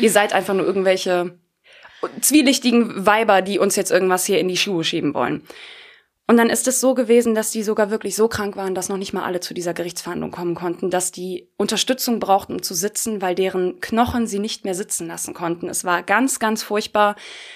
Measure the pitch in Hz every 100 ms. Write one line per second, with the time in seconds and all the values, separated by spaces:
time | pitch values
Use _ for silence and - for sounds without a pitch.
0 | 226 196 208 190 190 196 160 196 190 185
1 | 190 180 175 175 _ _ _ - - -
2 | - - - 302 269 269 254 233 220 196
3 | 196 208 214 190 185 202 202 202 185 180
4 | 185 185 196 190 185 180 - 180 160 170
5 | 147 131 123 151 - - - - - -
6 | _ _ - 233 233 233 262 247 262 254
7 | 220 240 233 220 220 226 208 214 202 214
8 | 202 190 226 220 202 202 190 185 185 196
9 | 196 185 175 175 - 180 170 170 175 170
10 | - 170 156 - 175 170 175 175 190 180
11 | 175 - 180 180 - - 202 220 - 254
12 | - 226 196 196 - 180 - 175 202 -
13 | 226 208 185 180 190 185 180 180 - 226
14 | 240 247 226 202 214 - 196 180 208 -
15 | 165 170 - 160 170 170 170 - 185 175
16 | 185 202 262 - 220 220 - 208 220 208
17 | 208 208 - - -